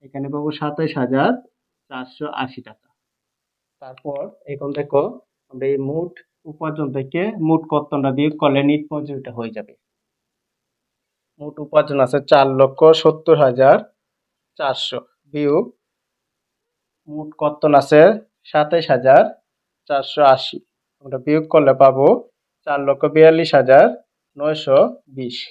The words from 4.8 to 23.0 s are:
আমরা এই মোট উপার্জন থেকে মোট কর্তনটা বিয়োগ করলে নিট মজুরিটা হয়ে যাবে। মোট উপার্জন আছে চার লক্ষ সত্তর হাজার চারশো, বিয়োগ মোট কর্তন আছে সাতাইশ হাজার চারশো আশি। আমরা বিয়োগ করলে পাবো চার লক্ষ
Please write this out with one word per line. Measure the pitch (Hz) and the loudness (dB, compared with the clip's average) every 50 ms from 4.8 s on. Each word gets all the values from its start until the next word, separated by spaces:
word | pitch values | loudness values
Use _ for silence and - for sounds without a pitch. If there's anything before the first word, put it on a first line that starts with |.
| 143 143 - 139 151 208 247 247 _ _ _ _ _ _ | -8 -2 0 -2 -2 -2 -6 -14 _ _ _ _ _ _
আমরা | 135 127 135 135 | _ -8 -4 -4
এই | 139 135 | -4 -4
মোট | 135 135 143 160 170 175 170 - _ _ _ _ _ | -4 -4 -6 -6 -8 -8 -12 -18 _ _ _ _ _
উপার্জন | 160 147 151 160 156 151 156 151 135 127 | -20 -16 _ -10 -10 -6 -6 -8 -6 -6
থেকে | 135 135 135 _ 170 180 214 220 202 | -8 -8 -6 _ -6 -6 -6 -6 -4
মোট | 160 156 160 165 165 160 | -2 0 0 0 0 0
কর্তনটা | 156 147 147 - - 143 135 135 | -2 -4 -4 -4 -6 -4 -4 -2
বিয়োগ | 131 135 147 151 147 151 | -2 -2 -2 -2 -2 -2
করলে | - 147 135 139 139 | -2 0 0 0 0
নিট | 143 147 151 151 147 | 0 0 -2 -4 -6
মজুরিটা | 156 151 147 139 143 135 143 127 | -10 -10 -10 -10 -12 -14 -14 -14
হয়ে | 117 117 117 113 107 107 | -14 -12 -12 -12 -12 -14
যাবে। | 104 _ _ _ _ _ _ _ _ _ _ _ _ _ _ _ _ _ _ _ _ _ _ _ _ _ _ _ _ _ _ _ _ _ _ _ | -18 _ _ _ _ _ _ _ _ _ _ _ _ _ _ _ _ _ _ _ _ _ _ _ _ _ _ _ _ _ _ _ _ _ _ _
মোট | 143 151 147 - | -18 -16 -14 -14
উপার্জন | 151 147 - 151 147 - 143 139 | -14 -2 -2 -2 -2 0 -2 -2
আছে | 131 127 - 143 135 - | -2 -2 -2 -6 -2 2
চার | 160 143 139 135 135 131 | 2 2 4 2 2 0
লক্ষ | 135 131 131 - 160 156 160 | 0 0 2 4 4 4 4
সত্তর | 160 - 160 156 156 - - 160 147 | 6 4 0 0 0 0 0 2 4
হাজার | 147 131 123 123 131 135 160 220 220 _ _ _ _ _ _ _ _ _ _ _ _ _ _ _ | 4 0 2 2 4 4 4 4 2 _ _ _ _ _ _ _ _ _ _ _ _ _ _ _
চারশো, | 160 139 127 - - - - 120 - _ _ _ _ 143 143 | -6 -6 -6 -6 -8 -10 -10 -12 -14 _ _ _ _ _ -10
বিয়োগ | 147 147 143 143 170 - - _ _ _ _ _ _ _ _ _ _ _ _ _ _ _ _ _ _ _ _ _ _ _ _ _ _ _ - | -6 -4 -2 -2 -2 -4 -6 _ _ _ _ _ _ _ _ _ _ _ _ _ _ _ _ _ _ _ _ _ _ _ _ _ _ _ -16
মোট | 147 151 156 151 - | -14 -14 -14 -14 -10
কর্তন | _ 156 147 147 - - 156 147 | _ -4 -4 -4 0 0 2 4
আছে | 139 139 - 156 151 156 190 220 214 - _ _ _ _ | 2 2 4 4 6 6 6 4 0 -6 _ _ _ _
সাতাইশ | - - 156 151 151 - 170 160 - | -6 -2 -2 -2 0 -2 -4 0 0
হাজার | 147 127 120 131 135 160 - - - _ _ _ _ _ _ _ _ _ _ _ | -2 0 4 6 6 6 6 4 -2 _ _ _ _ _ _ _ _ _ _ _
চারশো | 147 139 131 - - - 147 | -6 -6 -6 -6 -2 2 4
আশি। | 139 131 127 - - - - _ _ _ _ _ _ _ _ | 4 4 2 0 -12 -14 -16 _ _ _ _ _ _ _ _
আমরা | 143 135 131 131 | _ -14 -14 -10
বিয়োগ | 123 147 151 156 156 156 | -4 -2 -2 -2 -2 2
করলে | - 160 147 139 135 127 | 0 2 4 4 2 4
পাবো | 139 135 131 131 135 160 226 - - _ _ _ _ _ _ _ _ - | 4 4 4 4 2 2 2 0 -2 _ _ _ _ _ _ _ _ -8
চার | 143 143 139 139 | -6 -6 -2 -4
লক্ষ | 139 - | -4 -2